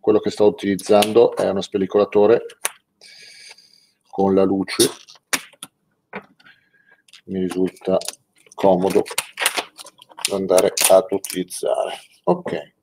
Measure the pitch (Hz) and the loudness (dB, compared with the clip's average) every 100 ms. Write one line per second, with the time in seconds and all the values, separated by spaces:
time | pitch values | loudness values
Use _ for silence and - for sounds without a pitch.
0 | - 107 104 - 104 - 101 95 - 104 | 2 0 0 2 0 2 -4 -4 2 2
1 | 104 113 120 - 95 95 92 101 95 104 | 4 4 4 2 -2 -2 -4 -4 0 2
2 | 101 104 104 120 - - - - _ _ | 2 4 4 4 0 -12 -12 -12 _ _
3 | - - - - - - _ _ _ _ | -20 -20 -20 -20 -20 -20 _ _ _ _
4 | _ - 98 95 95 98 92 - - - | _ -2 2 2 2 0 -4 -2 -2 -4
5 | - - _ - - _ - _ _ _ | -20 -20 _ -8 -8 _ -20 _ _ _
6 | _ - _ _ - _ _ _ _ _ | _ -18 _ _ -20 _ _ _ _ _
7 | _ - - 95 92 90 92 - - 92 | _ -20 -10 -6 -4 -2 -4 -4 -2 -2
8 | - _ _ _ _ - - 90 95 104 | -2 _ _ _ _ -2 2 2 2 0
9 | - - - - - - - - - _ | -2 -8 -12 -8 -6 -6 -10 -18 -20 _
10 | _ - - 98 95 92 95 - - 95 | _ -12 -6 -4 2 2 2 0 4 4
11 | 92 98 - 90 90 - - - - - | 4 -6 -6 -10 -8 -6 -4 -4 -4 -8
12 | - _ - 90 - 82 73 _ | -18 _ -4 -4 -4 -10 -12 _